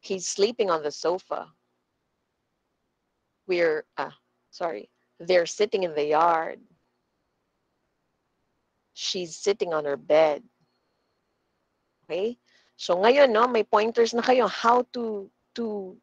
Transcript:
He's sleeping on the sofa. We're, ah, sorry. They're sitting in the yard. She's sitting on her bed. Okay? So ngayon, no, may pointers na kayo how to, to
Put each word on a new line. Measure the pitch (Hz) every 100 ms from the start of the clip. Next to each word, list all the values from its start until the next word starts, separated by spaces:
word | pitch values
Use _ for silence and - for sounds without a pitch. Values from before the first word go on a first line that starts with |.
He's | - 190 175
sleeping | - 202 240 202
on | 165
the | 147
sofa. | - 160 185 _ 147 165 _ _ _ _ _ _ _ _ _ _ _ _ _ _ _ _ _ _ _ -
We're, | 180 170 156 - -
ah, | 143 147 _ _ _
sorry. | - 175 104 - _ _ _
They're | 170 185
sitting | 165 - 214 202
in | 180
the | 151
yard. | 147 151 170 165 165 - _ _ _ _ _ _ _ _ _ _ _ _ _ _ _ _ _ _ _ _ _ _ _
She's | - - 196 175
sitting | - - 202 180
on | 160
her | 147 139
bed. | - 151 160 147 - _ _ _ _ _ _ _ _ _ _ _ _ _ _ _
Okay? | _ 165 208 240 _ _ _ _
So | - 180
ngayon, | 202 277 277
no, | 214 247
may | 233
pointers | 208 214 220 233 233
na | 233
kayo | 233 254 214
how | - 233 247 247
to, | 254 233 208 196 _ _
to | - 233 208 190 180